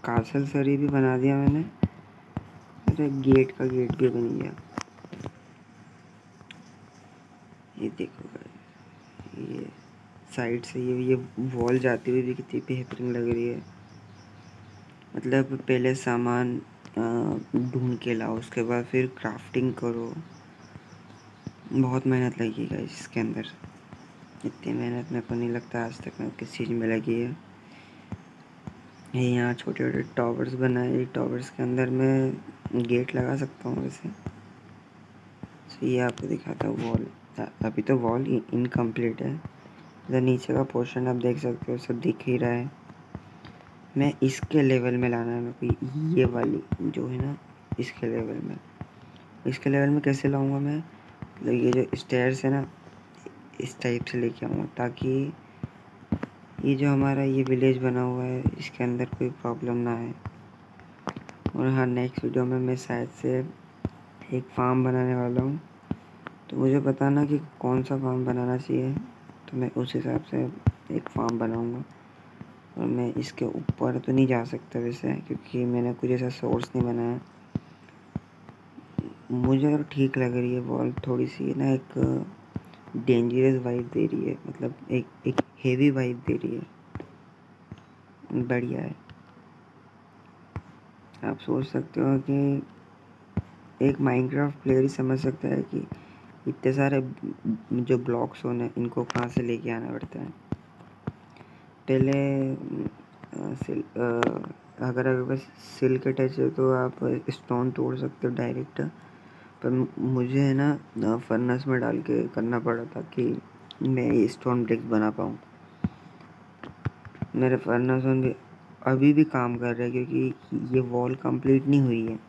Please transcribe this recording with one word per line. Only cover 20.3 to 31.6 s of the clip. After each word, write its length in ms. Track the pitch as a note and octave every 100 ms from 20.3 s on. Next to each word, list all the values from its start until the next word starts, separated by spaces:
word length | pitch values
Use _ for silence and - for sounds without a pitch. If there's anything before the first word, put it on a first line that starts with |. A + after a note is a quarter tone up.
| - - - - - - - - - - - - - -
बहुत 340 | C3 B2+ C3 C3
मेहनत 340 | B2+ B2 -
लगी 260 | A2+ A2 A#2
guys 340 | - - -
इसके 200 | - A#2
अंदर। 240 | A2 - A2 - - - - - - - - -
इतनी 280 | - - A#2
मेहनत 400 | A#2+ A#2+ A#2+ D3
मेरे 140 | A#2+ A#2
को 60 |
नहीं 160 | A#2 A#2+
लगता 340 | A#2+ - A#2+
आज 160 | A#2 -
तक 120 | - -
मैं 100 | A#2
किस 220 | - A2+
चीज़ 180 | - A#2
में 180 | A#2 A2+
लगी 320 | A2+ A2+ A#2
है। 320 | A#2+ - - - - - - - - - - - - - - - - - -
ये 80 | B2+
यहाँ 320 | B2 B2 A#2+
छोटे 380 | A#2+ - - B2+
छोटे 220 | C3 - -
टॉवर्स 380 | A#2 A#2+ B2+
बनाए, 500 | B2+ B2+ B2 B2 B2+
टॉवर्स 460 | B2+ C3 B2 B2 C3
के 120 | -